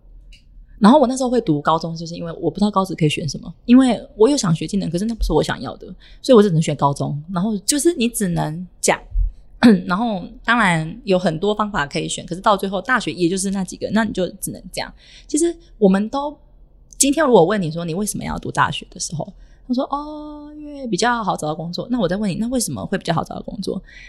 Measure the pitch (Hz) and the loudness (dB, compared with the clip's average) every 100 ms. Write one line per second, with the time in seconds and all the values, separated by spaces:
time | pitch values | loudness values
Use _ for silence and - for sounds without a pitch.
0 | - - - - _ - - - 208 302 | -20 -20 -20 -20 _ -20 -16 4 6 8
1 | 240 262 254 247 233 147 156 165 165 165 | 6 0 0 0 0 0 2 0 -2 -8
2 | 165 175 170 - 170 - 208 196 185 156 | -10 -10 -10 -6 -4 0 0 0 -2 0
3 | 151 - 135 - - - - 254 254 202 | 0 0 -6 -8 -14 -6 6 6 6 2
4 | - 208 226 285 185 165 160 202 170 170 | -2 2 4 4 2 0 0 -4 -2 -2
5 | 220 220 - 156 156 - - - - 180 | -4 -2 2 2 2 -2 -8 -12 -16 -18
6 | - - - 233 208 160 165 147 143 143 | -20 -6 6 8 8 4 0 2 0 0
7 | 139 147 160 185 214 202 - 294 330 349 | -4 -6 -6 -4 -2 -4 -2 2 2 2
8 | 233 - 190 165 151 160 180 - - 165 | -2 -2 -4 -2 -4 -6 -10 -6 -2 -2
9 | - - - - - - 240 185 190 180 | -2 -2 -2 -2 -14 4 6 6 4 -2
10 | 240 190 175 - - 240 196 160 160 - | -2 -4 -8 -8 0 2 4 2 -2 -6
11 | - 180 180 156 202 208 208 196 139 165 | 0 2 2 0 -2 -2 -2 -4 -4 -4
12 | 160 - 170 170 220 196 196 190 185 247 | -6 -8 -8 -2 0 0 0 -6 -2 -2
13 | 165 165 170 190 196 196 185 - - 214 | -2 0 0 0 -2 -4 -6 -8 -2 -2
14 | 214 185 175 - - - 180 - - - | -2 -2 -6 -6 -12 -12 -12 -10 -10 -12
15 | - - - 302 339 330 - - 196 196 | -20 -20 -4 0 0 -2 -12 2 4 4
16 | 214 277 294 294 - - - - - - | 0 -4 -6 -8 -20 -20 -20 -20 -10 -2
17 | 269 294 294 220 165 214 156 165 170 170 | 0 2 6 6 6 2 -2 -4 -6 -4
18 | 208 - - - - 151 139 - - 180 | -4 -6 -6 -8 -6 0 0 -2 -12 -12
19 | - 151 - - - - - 247 320 285 | -10 -8 -10 -12 -20 -14 -6 -4 -4 -6
20 | 294 302 302 294 294 302 294 285 254 180 | -8 -12 -14 -14 -16 -16 -16 -12 -6 -2
21 | 240 240 185 165 151 165 170 175 - 247 | 0 0 -2 -4 -4 -6 -8 -8 -6 -2
22 | 170 196 214 165 233 254 196 107 - 185 | 0 0 -2 -2 -2 -2 -4 -6 -6 -4
23 | - 165 - - - - - 190 - - | -2 -2 -2 -8 -10 -8 -6 -6 -8 -20